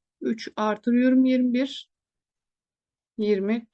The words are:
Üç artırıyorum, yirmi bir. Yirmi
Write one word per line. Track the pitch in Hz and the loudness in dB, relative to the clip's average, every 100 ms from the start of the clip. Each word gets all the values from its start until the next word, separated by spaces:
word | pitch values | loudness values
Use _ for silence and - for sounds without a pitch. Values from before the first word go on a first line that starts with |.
| _ - | _ -8
Üç | 254 226 - - | -6 -6 -8 -4
artırıyorum, | 214 208 - 240 254 262 | -4 -2 0 2 4 4
yirmi | 262 254 247 | 4 2 0
bir. | 240 269 - - _ _ _ _ _ _ _ _ _ _ _ _ - | 0 -2 -6 -18 _ _ _ _ _ _ _ _ _ _ _ _ -6
Yirmi | 208 202 196 233 233 | 0 0 0 -4 -4